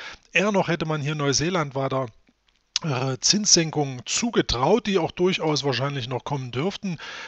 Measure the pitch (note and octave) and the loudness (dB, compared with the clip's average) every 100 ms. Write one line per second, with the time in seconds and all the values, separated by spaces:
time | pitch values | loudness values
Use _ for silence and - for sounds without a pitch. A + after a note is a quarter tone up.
0 | - - _ E3 G3+ G3 D#3+ E3 D#3+ D3+ | -16 -16 _ 0 2 2 2 0 0 -2
1 | C#3 D3+ C#3+ B2 D#3 F#3 D3 C3+ C3+ C3+ | -2 0 0 2 0 0 -2 -2 -2 -2
2 | B2+ - _ _ _ _ _ - E3+ B2+ | -4 -10 _ _ _ _ _ -6 -2 0
3 | C3+ C3 - G#3 G3+ E3+ D#3+ D3 C#3 B2+ | 0 0 0 2 4 4 4 0 -2 -4
4 | - - A#3+ A3+ - A#2+ C#3 A3+ G#3+ G3 | -4 -2 0 0 0 2 4 4 4 0
5 | D#3 - F3+ F#3 D#3+ D3 C#3 A#2 C#3 C#3 | 0 2 0 2 0 0 0 0 -2 -4
6 | A#2+ B2+ - C#3+ B2+ A#2 F3 - G3 E3 | -4 -6 -4 -6 -4 -2 -2 -2 -6 -6
7 | - - | -8 -14